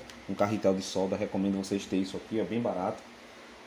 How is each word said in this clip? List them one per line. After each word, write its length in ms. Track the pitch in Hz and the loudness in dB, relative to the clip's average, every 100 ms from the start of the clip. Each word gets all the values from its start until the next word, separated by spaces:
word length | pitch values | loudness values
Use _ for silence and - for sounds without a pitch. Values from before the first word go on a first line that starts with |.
| - - - | -2 -14 -8
um 60 | |
carretel 400 | 98 104 104 98 | 2 2 4 4
de 80 | 95 | 4
solda. 340 | - 95 95 98 | 0 0 0 2
Recomendo 420 | 101 101 98 98 | 0 2 2 2
vocês 280 | 95 101 - | 2 0 2
ter 120 | 95 | 0
isso 200 | 98 92 | 2 -4
aqui, 240 | - 110 | -2 0
ó, 20 | |
bem 160 | 92 113 | 2 2
barato. 420 | 113 90 98 - - - - - - - | 0 0 -2 -2 -10 -18 -18 -18 -18 -18